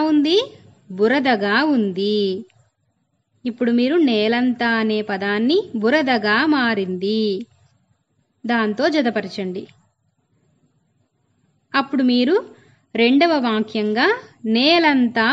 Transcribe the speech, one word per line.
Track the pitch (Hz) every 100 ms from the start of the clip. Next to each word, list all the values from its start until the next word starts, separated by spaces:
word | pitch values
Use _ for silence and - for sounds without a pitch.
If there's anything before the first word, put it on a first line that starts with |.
ఉంది? | 311 302 294 392 539 - - _ _
బురదగా | 185 220 277 262 220 202 226 311
ఉంది. | 262 202 180 202 208 196 190 - _ _ _ _ _ _ _ _ _ 247
ఇప్పుడు | 226 240
మీరు | 240 247 349
నేలంతా | 277 214 220 240 254 240 233 226
అనే | 220 214
పదాన్ని | 214 196 202 208 240 370 392 226
బురదగా | 220 311 269 240 208 220 311
మారింది | 285 233 208 185 185 196 220 214 190 233 _ _ _ _ _ _ _ _ _
దాంతో | 226 233 214 208 320
జతపరచండి. | 302 240 214 190 - 185 185 - _ _ _ _ _ _ _ _ _ _ _ _ _ _ _ _ _ _ _ _
అప్పుడు | 277 262 277
మీరు | 254 247 247 415 - - _ _ _ 220
రెండవ | 233 277 339 302
వాక్యంగా | 240 220 - 220 214 214 339 494 - _ 220
నేలంతా | 226 285 339 311 269 240 233 226